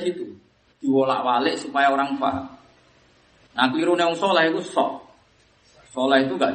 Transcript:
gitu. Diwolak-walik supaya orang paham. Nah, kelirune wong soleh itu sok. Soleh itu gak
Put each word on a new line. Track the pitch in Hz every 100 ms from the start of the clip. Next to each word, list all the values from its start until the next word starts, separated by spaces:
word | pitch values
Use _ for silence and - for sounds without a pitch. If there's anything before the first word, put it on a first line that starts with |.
| 180
gitu. | 170 - - _ _ _ _ 139
Diwolak-walik | 135 131 131 123 123 156 -
supaya | - 139 139
orang | 139 139 139
paham. | 107 - - - - _ _ _ _ _ _ _ _ 120
Nah, | 127
kelirune | 156 170 175 170
wong | 165
soleh | 196 175 160
itu | 170 -
sok. | - 101 - - _ _ _ _ _ _ _ -
Soleh | 131 131 135 135
itu | 131
gak | 127